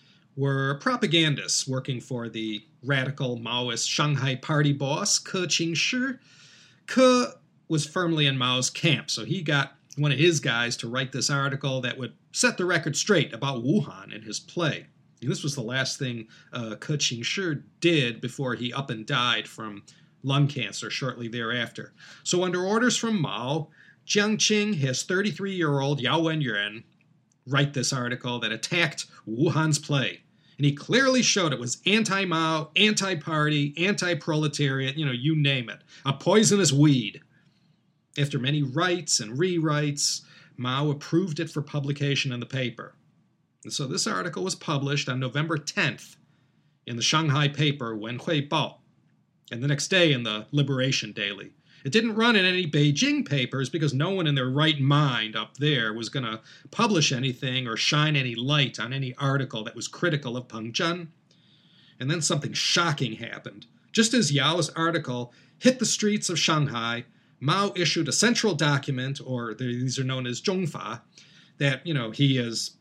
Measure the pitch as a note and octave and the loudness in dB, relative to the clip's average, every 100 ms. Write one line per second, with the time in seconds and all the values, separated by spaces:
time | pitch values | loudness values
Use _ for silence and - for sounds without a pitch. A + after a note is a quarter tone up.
0 | _ _ _ - C#3 C3+ C3+ C#3+ C4+ B3 | _ _ _ -2 0 2 0 0 0 2
1 | F#3+ E3 D#3+ A2+ F#2+ - - C3 B2+ B2 | 4 4 4 2 -2 -2 -2 -4 -4 -6
2 | - B2 A#2 A2 A2 G#2+ - _ A#2+ C#3 | -6 -6 -6 -6 -6 -6 -10 _ -2 0
3 | C3 C#3+ C3 A#2+ A2+ B2 B2 A#2 - - | 0 -2 -4 -4 -4 -4 -2 -2 -2 2
4 | D3+ C#3 C3+ B2 - D3+ D3 C#3 C#3 D#3 | 2 2 0 -2 0 2 4 2 0 -2
5 | D3+ - - F#3+ F3+ - E3+ D#3+ - B3+ | 0 -2 -2 -4 0 0 0 0 0 0
6 | C4 B3+ _ - - - - _ - A#3+ | -2 -6 _ -20 -20 -20 -20 _ -2 6
7 | B3+ B3 B3 - _ _ - D#3 D3 F#3 | 6 6 2 -6 _ _ -4 -2 -2 -2
8 | F3 D#3+ C#3+ C3+ B2 B2+ B2+ - E3+ A#2 | 0 4 4 2 0 0 -2 0 2 2
9 | - - A2 F#3+ D#3 C#3+ C3+ - _ - | 0 -6 -4 -4 0 0 0 -8 _ -2
10 | D3 B2+ F3 D#3 C3+ A#2 A#2+ - A#2 B2+ | 0 4 4 4 0 0 0 -4 -4 -4
11 | C3 B2+ A2+ C#3+ C#3 C3 C#3 C3 B2 C3 | -4 -2 0 0 0 -2 -4 -4 -4 -6
12 | A#2+ - _ - B3 A#3 F3+ E3+ D#3+ C3 | -10 -12 _ 0 0 2 0 0 0 0
13 | - F#3+ B2+ A2+ C#3 B2+ A#2+ D3+ - F#2 | 4 4 2 -2 -6 -2 2 2 0 -6
14 | G2 G#2 A2 G#2 - F3 D#3+ F2+ - _ | -14 -14 -10 -10 -8 -2 -2 -2 -8 _
15 | _ _ B2 F#3 D3+ - A2+ C3 B2+ - | _ _ -4 -4 -4 -4 -4 -2 -2 -4
16 | C3 A#2+ A2 - - B2 A2+ G#2 - D3 | -6 -6 -12 -20 -12 -8 -8 -6 -4 -2
17 | - A#2 A#2 - F3+ C#3+ - _ E3+ D#3+ | -2 -2 -4 -2 -2 -4 -8 _ 2 4
18 | A#2+ A2 B2 - C3 A2+ A#2+ B2 C#3+ A2 | 2 -2 -8 -6 -4 -4 -4 -6 -6 -8
19 | A2 C3+ B2 A2 G#2+ - A2 G2+ - - | -4 0 0 0 -4 -12 -14 -14 -18 -20
20 | _ _ C3 C#3 C#3+ B2+ G#2 - A2 - | _ _ 0 2 2 0 -6 -8 -8 -6
21 | C3 A#2 A#2 A#2+ A2+ A#2+ A#2 - - - | -6 -6 -8 -6 -4 -4 -4 -8 -16 -20
22 | - - - F3+ F3+ F3+ F#3+ A3 A#3+ - | -20 -10 -2 0 0 0 0 2 2 2
23 | A3+ G#3+ A#2 G2+ B2 D#3 D3+ - - _ | 0 0 0 -2 -2 -4 -4 -14 -20 _
24 | - G3+ G#3 G#3+ - G#3+ G#3 F#3 C3+ B2 | -2 2 2 2 2 2 2 0 0 -2
25 | - F#3 G#3 D3 G3 F#3+ D#3+ C#3+ C#3 D3 | -2 0 0 -4 -4 -2 0 2 0 0
26 | B2 D#3 D#3+ D#3 C3 G#2 G#2 A2 - _ | 2 2 2 0 -2 -2 -4 -8 -16 _
27 | _ _ _ _ B2 C#3 C#3+ C#3 A#2 C3 | _ _ _ _ -2 2 2 0 -2 -2
28 | A#2+ A#2+ B2 A#2+ A2 A2 - F3+ D#3+ - | -2 -4 -4 -4 -2 -4 -2 0 0 -2
29 | - - - A2+ D#3+ D3 D#3 D3 - C#3+ | -12 -14 -8 0 2 2 2 0 0 -2
30 | G#2+ E2 _ _ _ - C#3+ C#3+ - A3 | -2 -4 _ _ _ 0 0 0 2 2
31 | C4+ B3+ - G3+ E3 A#2+ B2 - F3+ A3 | 4 4 4 2 0 -2 -6 -4 2 2
32 | A3 G3 F#3+ E3 D#3+ D#3+ D3+ F3 G#3+ G#3+ | 2 0 0 0 0 -2 -2 2 2 2
33 | G3 F3 E3+ D#3 D3+ D3+ C#3+ C#3+ F#3 G3+ | 0 -2 -2 0 2 2 0 0 0 0
34 | F3+ F3 - D3+ D3+ - C#3+ C3+ C3+ C#3+ | 0 -2 0 0 0 0 0 0 -2 -2
35 | D3 B2 C#3+ D#3 C#3 C3+ A2+ G2+ _ - | -2 0 0 2 2 0 -4 -10 _ -6
36 | C3+ C#3+ F3 G#3 A3 G3+ F3 C3+ D3+ C3 | -4 0 4 6 6 4 4 6 6 6
37 | G#2 - - _ _ _ _ _ _ _ | 0 -8 -18 _ _ _ _ _ _ _
38 | _ - C#3+ C#3 B2+ D3+ C3+ C#3+ F3+ F3+ | _ -4 -2 -2 0 0 0 0 0 0
39 | - - G#2+ B2+ F#3 F3 D#3 D3 D3 C#3+ | 0 -2 -2 -2 0 2 0 0 0 -2
40 | - - - - - - B2 C3 D3+ C#3+ | -2 -4 -10 -20 -20 -8 -4 0 0 -2
41 | - E3 F#3+ D3+ D#3+ D3+ C#3+ D3 C#3 C#3+ | 0 0 0 -4 -6 -6 -6 -4 -4 -2
42 | C#3+ C#3 C#3 A#2+ B2 C3+ A#2+ A2 G2 - | -2 0 -2 -6 -6 -4 -4 -6 -14 -20
43 | _ _ _ _ _ _ - - C3+ F#3+ | _ _ _ _ _ _ -10 -6 -4 -2
44 | A3 F#3+ F3+ F#3 F#3 F#3 - C#3+ C#3 C#3+ | -2 -2 -4 -4 -6 -4 -4 -2 0 -2
45 | C#3+ B2+ C3 C#3+ D#3+ D#3 - - D#3 G#2 | -2 -4 -4 -2 -2 -4 -4 -2 -2 -4
46 | - - _ _ _ _ _ _ - A#2 | -12 -20 _ _ _ _ _ _ -10 -2
47 | A2 D#3 D#3+ C#3 C#3+ C#3+ D3+ C#3+ A#2 A2 | 2 2 4 4 2 2 0 0 -4 -6
48 | A2 A#2+ - D#3 C#3 D#3+ A2 - _ _ | -8 -8 -2 -2 0 -2 -2 -6 _ _
49 | _ _ _ _ - A#2 C#3 C#3+ - F#3+ | _ _ _ _ -12 -4 -2 -2 2 4
50 | E3+ B2+ A2+ G#2+ G#2 D3 C#3+ C3 C3 C3 | 4 4 0 -6 -2 0 2 0 0 0
51 | A2 G#2+ G2+ G2 G2 _ _ - C#3 A3 | -4 -4 -6 -6 -12 _ _ -12 0 2
52 | A#3 G#3+ A#3 G#3+ F#3 F#3 E3+ D3+ D3 C#3+ | 2 4 6 6 4 2 2 4 4 4
53 | C#4 D4 A#3 C#3+ B2 C3 C3 E3+ D3 C3 | 2 0 0 -2 0 -2 -4 -2 0 0
54 | E3+ G3 D#3 C#3 B2+ C3+ D#3 D3+ C3+ C#3+ | 0 0 0 0 0 2 2 4 4 4
55 | C#3+ A#2 A2 A2 A2 - D3 C#3 A2 A2 | 4 0 -2 -6 -8 -2 0 2 0 -4
56 | G#2+ C#3+ A#2 A2 - - - - A#3 F#3 | -6 -4 -4 -6 -12 -20 -8 0 2 4
57 | D3 B2 C3 B2+ C3+ B2+ B2 A2 - D3+ | 2 0 -2 -4 -4 -4 -4 -2 2 2
58 | D3+ D3 B2+ A#2 C3 D3 C3 A2 A2+ C3+ | 4 2 0 -2 0 2 0 -2 -6 -4
59 | C3 B2 C#3 C3+ B2+ A2+ A2 A#2 G#2+ - | -6 -2 0 0 -2 -6 -8 -10 -12 -2
60 | F3 C#3+ B2 A#2+ A#2+ A2+ A2+ A#2 E3+ F3 | 0 0 -2 -8 -8 -10 -6 -2 -2 -2
61 | E3 _ _ _ _ _ _ _ _ - | -8 _ _ _ _ _ _ _ _ -6
62 | B2+ E3+ D3 D#3+ A2 - - F3+ E3+ C#3+ | -2 0 0 0 -2 -4 0 2 2 0
63 | B2 A2 A#2 - - - - _ _ - | -2 -4 -10 -12 -14 -16 -20 _ _ 2
64 | A3 B3+ D3+ C#3+ C#3 F3 D3+ - E3 E3 | 4 4 2 2 2 2 0 0 0 0
65 | C#3 B2 B2 - _ - B3 B3+ G#3+ - | -4 -6 -8 -14 _ 2 4 4 2 0
66 | G#3+ G#3 - D#3+ - D#3 C#3+ A#2 A#2 A#2 | 0 0 -2 0 2 4 2 0 -4 -4
67 | - _ _ - C3+ F#3 G3+ F3+ D#3+ E3+ | -8 _ _ -6 0 2 2 0 0 0
68 | D3 - A3 A3+ G#3+ D#3+ D3+ C#3 - B2+ | 0 2 2 4 0 2 2 2 0 -4
69 | C3 C#3 C3 B2 A#2 G#2+ B2+ A#2+ B2+ C3 | -4 -6 -6 -6 -6 -6 -4 -2 -2 -2
70 | C3 C3 B2 B2 - F#3 E3 - F#2 A#2 | -2 -4 -4 -4 -2 0 -2 -4 -8 -10
71 | - - - - - - C#3+ C3 F3 C#3+ | -14 -20 -20 -20 -16 -2 0 0 -2 -2
72 | A2+ A2 C#3 C3 A#2 A2+ - - | -2 2 4 4 0 -4 -8 -12